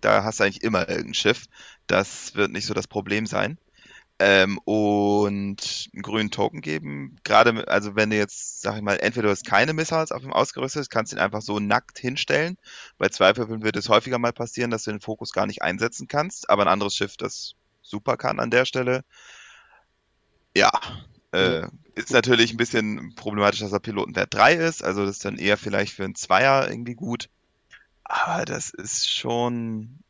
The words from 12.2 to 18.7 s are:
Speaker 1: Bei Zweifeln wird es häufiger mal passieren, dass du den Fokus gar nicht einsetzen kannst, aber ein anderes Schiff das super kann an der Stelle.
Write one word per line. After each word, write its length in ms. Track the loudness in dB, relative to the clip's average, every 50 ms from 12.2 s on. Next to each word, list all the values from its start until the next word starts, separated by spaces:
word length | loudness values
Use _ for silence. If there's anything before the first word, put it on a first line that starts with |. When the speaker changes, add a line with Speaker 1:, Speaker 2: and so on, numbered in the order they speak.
| -2 0 2 2 2 0 -4 -10 _ -20 -20 -20 -20 -16 _ -2
Speaker 1:
Bei 100 | -2 0
Zweifeln 540 | 2 6 6 6 6 4 0 -4 -4 -4 -2
wird 120 | -2 -2
es 120 | -2 2 4
häufiger 300 | 4 4 4 2 -2 0
mal 120 | 0 -2
passieren, 380 | -2 -2 -6 -6 -4 -4 -2 -2
dass 140 | -2 -2 -4
du 80 | -6
den 100 | -8 -8
Fokus 300 | -8 -10 -10 -10 -10 -6 -2
gar 140 | -2 -2
nicht 160 | -2 -2 -4 -2
einsetzen 440 | -2 -2 0 -2 -4 -4 -6 -12
kannst, 420 | -6 -2 -2 -2 -2 -6 -8 0 2
aber 100 | 4 4
ein 60 | 6
anderes 280 | 4 4 2 2 -2 -2
Schiff 220 | -2 -4 -4 -6
das 380 | -8 -8 -8 -8 -8 -12 -14 -14 _ _ _ _ _
super 340 | _ -10 -10 -6 -2 -2 -2
kann 240 | -2 -2 -4 -2 -2
an 120 | 0 2
der 140 | 2 2 2
Stelle. 380 | 2